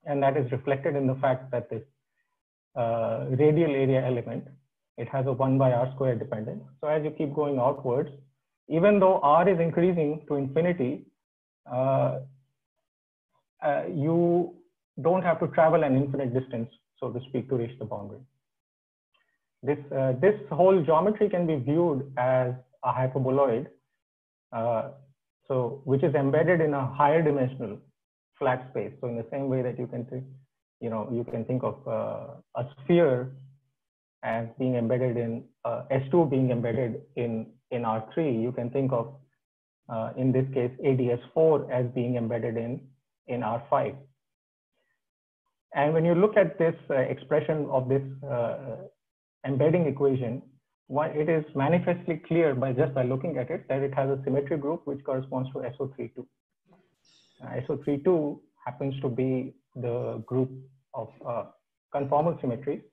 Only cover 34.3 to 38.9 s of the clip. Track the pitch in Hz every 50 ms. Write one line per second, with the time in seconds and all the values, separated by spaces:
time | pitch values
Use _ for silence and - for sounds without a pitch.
34.3 | 113 117 117 113 117 - 131 127 127 120 117 113 127 120 127 127 117 120 117 117
35.3 | 117 120 - - _ _ - 120 117 120 127 - 135 131 135 - - 175 165 131
36.3 | 139 131 131 123 120 113 113 117 117 123 127 117 110 - - _ _ 127 120 117
37.3 | 113 110 110 - - _ _ _ 131 120 120 113 110 113 110 - - 170 160 147
38.3 | 120 113 113 123 123 127 120 120 - 139 135 131